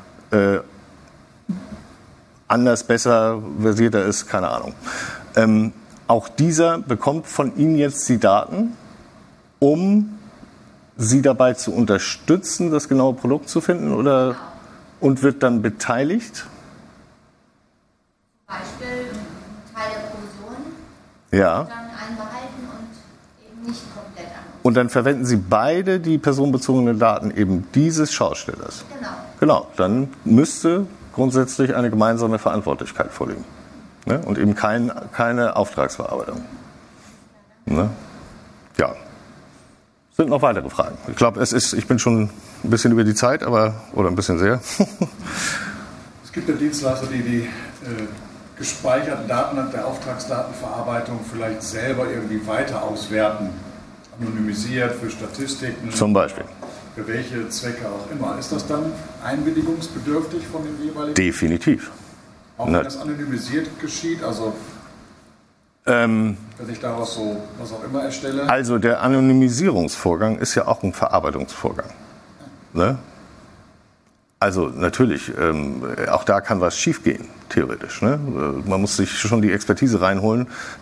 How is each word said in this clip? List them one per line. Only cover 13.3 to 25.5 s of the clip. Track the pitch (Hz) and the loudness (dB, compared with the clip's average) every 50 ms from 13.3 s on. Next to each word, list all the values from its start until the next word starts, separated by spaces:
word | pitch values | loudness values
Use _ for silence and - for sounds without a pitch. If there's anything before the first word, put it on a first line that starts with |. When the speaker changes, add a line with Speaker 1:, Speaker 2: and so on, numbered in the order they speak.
| 139 151 - - | 0 0 -2 -2
Speaker 1:
zu | - 165 | -2 -2
finden, | - - 180 170 147 147 | 2 0 0 0 0 0
oder, | 135 110 127 143 135 127 131 131 120 - - - - - - - - - - - - - | 0 2 4 4 6 4 4 2 0 -4 -10 -16 -18 -20 -20 -20 -20 -20 -20 -20 -6 0
und | - 139 135 127 | 2 2 4 4
wird | 127 139 135 139 | 4 2 4 4
dann | 135 123 120 110 | 2 4 4 4
beteiligt? | 107 113 107 - - - 120 123 139 151 196 233 - - - - - - - - - - - - - - - - - _ _ _ _ _ _ _ _ _ _ _ _ _ _ _ _ _ _ _ _ _ _ _ _ _ _ _ _ | 0 0 -2 -2 -2 -2 0 0 0 0 0 -2 -2 -6 -14 -16 -16 -16 -18 -20 -20 -20 -20 -20 -20 -20 -20 -20 -20 _ _ _ _ _ _ _ _ _ _ _ _ _ _ _ _ _ _ _ _ _ _ _ _ _ _ _ _
Speaker 2:
Zum | - - - | -12 -12 -12
Beispiel | - - - - 254 247 247 247 247 - | -10 -12 -12 -12 -10 -8 -8 -8 -8 -8
ein | 214 214 208 - - - - - - - - - 226 | -10 -10 -12 -14 -16 -18 -18 -20 -20 -20 -20 -16 -10
Teil | 220 214 208 208 | -8 -6 -6 -6
der | 208 - - | -8 -10 -10
Provision | - - 208 202 - 202 202 226 247 269 302 320 330 - - - - - - - _ _ _ - | -12 -12 -14 -14 -16 -16 -16 -14 -14 -12 -12 -14 -14 -16 -18 -20 -20 -20 -20 -20 _ _ _ 0
Speaker 1:
Ja. | - 98 95 87 82 117 160 | 2 4 4 4 4 2 -2
Speaker 2:
dann | 165 | -6
einbehalten | - - - - - - 220 226 226 214 214 - 240 247 262 269 269 262 247 - | -10 -14 -14 -14 -14 -14 -12 -12 -12 -12 -12 -12 -12 -12 -12 -12 -14 -14 -14 -14
und | - 226 226 226 - - - - - - _ _ _ _ 220 | -14 -14 -16 -16 -18 -20 -20 -20 -20 -20 _ _ _ _ -20
eben | 220 226 226 233 233 | -20 -18 -14 -10 -10
nicht | 233 - - - - | -10 -10 -12 -16 -16
komplett | 202 208 - - 175 170 | -16 -16 -16 -16 -16 -16
an | - | -14
uns. | - - - - - - - | -14 -16 -18 -18 -8 0 2
Speaker 1:
Und | 127 113 | 4 4
dann | 123 123 117 | 4 4 4
verwenden | - 131 117 139 143 120 131 | 2 2 4 2 2 2 2
Sie | 123 123 | 2 2
beide | 101 92 95 | 2 2 2